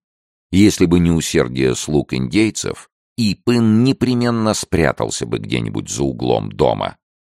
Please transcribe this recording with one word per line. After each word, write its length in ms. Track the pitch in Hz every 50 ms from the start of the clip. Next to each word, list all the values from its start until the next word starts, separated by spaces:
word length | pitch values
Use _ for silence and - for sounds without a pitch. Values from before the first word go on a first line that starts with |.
| _ _ _ _ _ _ _ _ _ _
Если 340 | 90 95 104 98 - - 92
бы 140 | 85 87 87
не 120 | 87 85
усердие 640 | 82 80 - - - 80 65 60 64 65 65 64 60
слуг 380 | - - - 76 71 - - 65
индейцев, 760 | 64 65 64 82 104 110 107 - - - 50 - - - _ _ _ _ _ _
Ипын 640 | - 117 104 87 - - - 120 117 113 110 107 113 123
непременно 720 | 135 131 - 127 127 123 120 120 120 117 113 110 110 101
спрятался 720 | - - - - 80 80 65 - - 58 53 - - -
бы 140 | 57 57 53
где-нибудь 500 | 53 52 62 60 57 53 52 53 50 -
за 140 | - - 69
углом 480 | 67 62 57 64 62 58 55 52 52
дома 460 | 50 - 71 62 55 50 50 50 - _ _ _ _ _ _ _